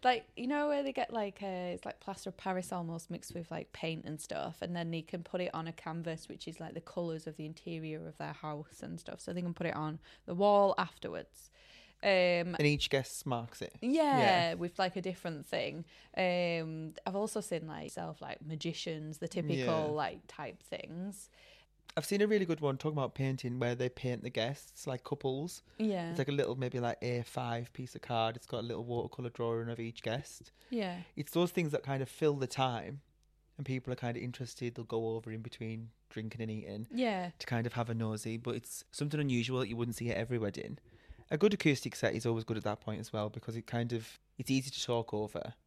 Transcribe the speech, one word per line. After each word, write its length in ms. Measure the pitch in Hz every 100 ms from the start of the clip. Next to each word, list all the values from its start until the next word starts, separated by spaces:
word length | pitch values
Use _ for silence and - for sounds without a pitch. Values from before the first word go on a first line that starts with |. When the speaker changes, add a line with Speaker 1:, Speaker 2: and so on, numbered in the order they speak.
Speaker 1:
Like, 200 | 254 240 - -
you 100 | 247
know 220 | 294 294
where 160 | 285
they 80 | 277
get, 200 | 269 -
like, 300 | 233 202 196
a, 300 | 202 185 180
it's 120 | 180
like 140 | - -
plaster 300 | - 190 -
of 60 | 180
Paris 340 | - 185 175
almost 380 | 180 170 165 -
mixed 240 | 170 -
with, 160 | 175 165
like, 220 | 165 -
paint 320 | - 160 160
and 160 | - 151
stuff, 420 | - - - 165
and 140 | 175 175
then 160 | 165
you 100 | 165
can 220 | 160 180
put 160 | 170 180
it 120 | 180
on 140 | 160 165
a 60 |
canvas, 560 | 160 - 165 165 160 -
which 180 | - -
is, 140 | 165
like, 140 | 160
the 60 | 165
colours 460 | 165 - 170 160 160
of 100 | 151
the 80 |
interior 640 | 156 160 - 165 160 156 165
of 100 | 156
their 140 | 151
house 500 | 151 156 147 160 -
and 160 | - 165
stuff, 200 | - -
so 120 | -
they 100 | 175
can 120 | 175
put 120 | 170 170
it 80 |
on 240 | - 156 156 - - -
the 80 |
wall 400 | 175 202 202 202 -
afterwards. 720 | 180 - - - - - - _ - - - _
Um, 520 | 202 190 180 175 175 170
Speaker 2:
And 60 |
each 260 | 147 147 -
guest 380 | 135 131 - -
marks 340 | 120 120 -
it. 140 | - -
Speaker 1:
yeah, 360 | 240 302 302 262
Speaker 2:
Yeah. 360 | 247 185 170
Speaker 1:
with, 240 | 170 170 -
like, 160 | 185 185
a 60 |
different 420 | 185 175 175 156
thing. 400 | - - 123 147 170 - - -
Um, 760 | 180 180 175 170 160 160 160 -
I've 120 | - 190
also 240 | 214 214
seen, 260 | - 170 156
like, 240 | 151 -
self, 320 | - 165 151
like, 180 | 139 -
magicians, 760 | 151 156 165 165 - 156 151 156
the 100 | 170
typical, 280 | - 156 139
Speaker 2:
Yeah. 280 | 127 160 151
Speaker 1:
like, 340 | 151 143 - -
type 340 | - 139 -
things. 680 | - - - 165 190 196 - - - - _ _ - -
Speaker 2:
I've 100 | 147
seen 160 | 202
a 40 | 208
really 180 | 214 185
good 140 | 156
one 180 | 147 135
talking 180 | 156 151
about 200 | 127 -
painting 420 | 135 131 123 123
where 160 | 123
they 140 | 120 127
paint 340 | - 131 123
the 80 | 123
guests, 560 | 117 113 143 - - -
like, 160 | 127
couples. 600 | - 143 135 131 165 - _ -
Speaker 1:
Yeah. 320 | 220 190 170
Speaker 2:
It's 80 | 170
like 100 | 139
a 40 |
little, 220 | 143 139
maybe, 240 | 127 127 123
like, 180 | 120 -
A 200 | 123 123
five 480 | 117 - 120 117 120
piece 240 | - 127 -
of 40 |
card. 360 | - 117 113 117
It's 100 | -
got 140 | 123
a 20 | 117
little 180 | 107
watercolour 440 | 120 120 120 - 123
drawing 400 | - 117 117 117
of 120 | 117
each 200 | 117 117
guest. 500 | - 117 - - - _ -
Speaker 1:
Yeah. 320 | 240 190 175 175 -
Speaker 2:
It's 160 | 147
those 180 | 170 175
things 220 | - 165
that 100 | 147
kind 180 | 135 135
of 80 | 131
fill 280 | - 156 143
the 100 | 131
time 540 | - 131 117 95 139 _ _ _ _ _ -
and 80 | 135
people 260 | 131 123
are 40 | 123
kind 200 | 120 117
of 60 |
interested. 540 | 123 120 120 - 120 120
They'll 80 |
go 320 | 113 113 113 113
over 160 | 113
in 100 | 110
between 480 | 113 - 110 113 113 _ _
drinking 300 | - 110 113
and 100 | 113
eating 360 | 107 - 104 117
Speaker 1:
Yeah. 380 | 240 247 196 175 -
Speaker 2:
to 60 | -
kind 200 | 120 120
of 60 |
have 160 | 123 117
a 40 |
nosy, 420 | 113 110 110 113 113
but 160 | 123
it's 300 | 117 - - -
something 260 | - 147 151
unusual 380 | 143 123 117 127
that 100 | 110
you 80 | 117
wouldn't 200 | 120 113
see 140 | 117
at 60 | 104
every 220 | 113 123
wedding. 400 | 104 - - - - - - - -
A 40 | 151
good 160 | 202
acoustic 420 | 202 160 135 120 -
set 180 | 113
is 100 | 113
always 200 | 117 113
good 120 | 110 110
at 60 |
that 160 | 104 104
point 200 | - 107
as 120 | 113
well 180 | 110 104
because 260 | 117 - 113
it 100 | -
kind 260 | 117 117
of, 280 | 117 110 - _ -
it's 120 | 131
easy 200 | 131 131
to 140 | -
talk 280 | - 120 113
over. 420 | 104 107 - - -